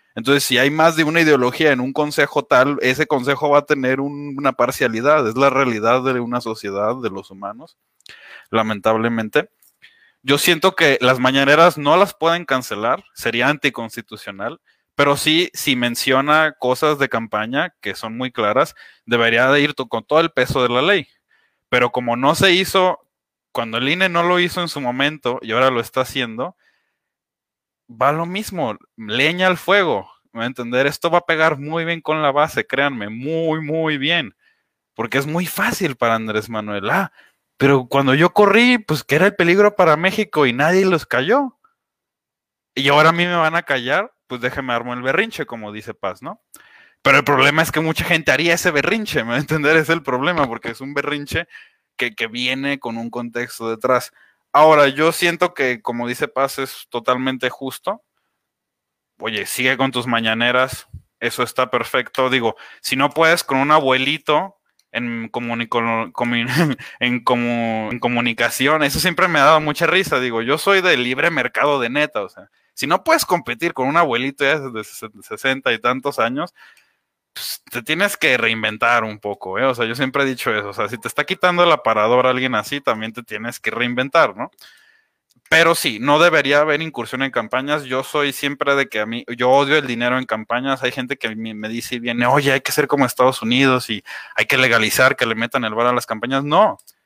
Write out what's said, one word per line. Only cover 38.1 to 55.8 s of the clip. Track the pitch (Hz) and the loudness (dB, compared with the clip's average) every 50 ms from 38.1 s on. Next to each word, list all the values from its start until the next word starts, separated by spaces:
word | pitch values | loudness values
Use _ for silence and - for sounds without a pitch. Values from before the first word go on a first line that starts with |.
| 131 | 4
yo | 147 165 180 - | 4 4 4 4
corrí, | - 208 196 190 220 240 247 254 240 | 4 4 6 6 6 4 4 4 2
pues | 214 - 156 135 - | 0 -2 -6 -6 -2
que | - 135 | -2 0
era | 156 180 | 2 2
el | 202 202 | 2 2
peligro | - 175 170 175 196 208 208 208 | 2 2 2 4 4 4 4 4
para | - 185 165 151 | 4 4 4 4
México | 151 170 190 190 - 208 - - 156 147 | 4 2 0 0 -2 -2 -2 0 2 2
y | 127 117 | 2 2
nadie | 127 143 160 180 190 196 | 2 0 2 2 2 2
los | 190 180 156 - | 2 0 0 -2
calló. | - - 120 131 160 226 277 285 247 - _ _ _ _ _ _ _ _ _ _ _ _ _ _ _ _ _ _ _ _ _ _ _ _ | -2 -2 -2 0 0 0 0 0 -2 -6 _ _ _ _ _ _ _ _ _ _ _ _ _ _ _ _ _ _ _ _ _ _ _ _
Y | - 139 139 | -2 2 4
ahora | 143 147 151 160 | 6 6 6 6
a | 170 | 4
mí | 170 175 | 4 2
me | 180 175 | 0 0
van | 170 160 160 160 | 0 0 0 0
a | 170 - | -2 -2
callar, | - 143 127 120 127 139 180 208 247 _ _ _ | -2 -2 -2 0 0 0 -2 -2 -4 _ _ _
pues | - 131 123 | -12 -8 -6
déjeme | 117 123 - 139 135 127 120 | -6 -4 -4 -6 -4 -2 -2
armo | 117 117 123 123 | -2 -2 -4 -6
el | 123 123 | -4 -2
berrinche", | 131 135 165 220 226 - - 147 | -2 0 0 -2 -2 -4 -8 -10
como | - - 117 107 104 104 | -10 -10 -12 -12 -12 -12
dice | 107 104 120 107 | -12 -12 -14 -10
Paz, | _ - 98 90 - 127 | _ -8 -8 -8 -8 -12
¿no? | 151 202 - _ _ - - - _ - - _ _ _ _ - | -16 -16 -16 _ _ -20 -20 -20 _ -20 -20 _ _ _ _ 2
Pero | 143 135 139 | 2 4 4
el | 139 | 4
problema | 143 143 131 131 143 147 160 160 | 4 4 4 4 4 4 2 0
es | - - | 0 0
que | 156 | -2
mucha | 160 160 160 - 170 | -2 0 -2 -2 -2
gente | 139 175 160 156 - 131 | -2 -2 0 2 0 0
haría | 135 160 170 170 | 2 2 0 0
ese | 175 - 180 | 0 0 0
berrinche, | 156 143 139 175 190 226 214 - - 151 113 | 0 0 0 0 -2 -2 -4 -4 -4 -4 -2
¿me | 117 | -2
va | 120 | -2
a | 131 | -4
entender? | 147 - 156 156 147 143 160 | -2 -2 -2 0 2 4 4
Es | 160 156 160 | 4 4 2
el | 165 170 - | 0 -2 -2
problema, | - 127 123 135 170 180 165 143 | -2 -2 -2 -2 -2 0 0 -2
porque | 123 113 113 - 120 | -2 -4 -6 -10 -10
es | 117 - | -10 -10
un | 135 139 147 | -12 -8 -6
berrinche | 147 139 143 147 147 143 139 - 160 170 - - - - _ _ _ _ _ _ | -6 -4 -4 -6 -6 -6 -6 -6 -6 -8 -8 -12 -20 -20 _ _ _ _ _ _
que, | - 123 123 107 | -6 -6 -6 -6
que | - 117 113 | -6 -8 -8
viene | 110 123 123 127 131 131 135 139 139 135 | -6 -4 -4 -4 -4 -2 -4 -4 -4 -6
con | - 120 113 117 | -6 -8 -8 -8
un | 117 117 | -8 -8
contexto | 110 120 120 120 113 120 120 - - - 113 113 | -8 -8 -10 -8 -8 -8 -8 -8 -10 -8 -6 -6
detrás. | 113 110 - 127 131 123 - - - _ _ _ _ _ _ _ - | -4 -2 0 0 0 0 0 -4 -12 _ _ _ _ _ _ _ 4
Ahora, | 143 151 156 156 147 147 139 | 6 8 8 8 8 6 6
yo | 135 143 156 165 160 | 4 2 2 2 2
siento | - 180 170 170 170 - - - | 2 0 -2 0 0 0 -2 0
que, | - 135 127 123 113 | 0 -2 -2 -2 -4